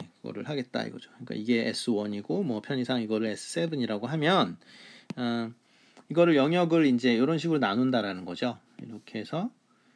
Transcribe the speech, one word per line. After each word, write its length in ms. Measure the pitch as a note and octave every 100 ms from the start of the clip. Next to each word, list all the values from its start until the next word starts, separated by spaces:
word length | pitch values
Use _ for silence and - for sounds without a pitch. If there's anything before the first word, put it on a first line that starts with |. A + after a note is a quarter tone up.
| - _
그거를 320 | - G2+ B2
하겠다 360 | D3 B2 A#2
이거죠. 260 | A2 - -
그러니까 220 | - B2
이게 320 | A2+ G#2+ A#2 A#2
에스원이고 720 | - - G#2 G#2 G#2 - F3
뭐 180 | F3+ G#2+
편의상 400 | - C3+ A#2+ B2+
이거를 280 | G#2+ A2 A2
에스세븐이라고 800 | G2+ - E3 E3 D3+ A2+ G#2 A#2+
하면, 520 | D#3+ D3+ F#3 C3 - - - - - _ -
어, 340 | A#2+ A#2 A2+ A#2 _ _ _ - _
이거를 260 | D#3+ F3 D3
영역을 480 | C3+ F3 E3+ E3 D3
이제 280 | B2 B2+
이런 240 | A2+ C3+ D#3+
식으로 200 | E3+ D3+
나눈다라는 680 | A2 G#2 B2+ B2+ G2+ F#2 F2+
거죠. 320 | E2+ F#2 D#2 _ -
이렇게 380 | - G#2 - A2+
해서, 300 | G#2+ D#3 A#3 - _ _ _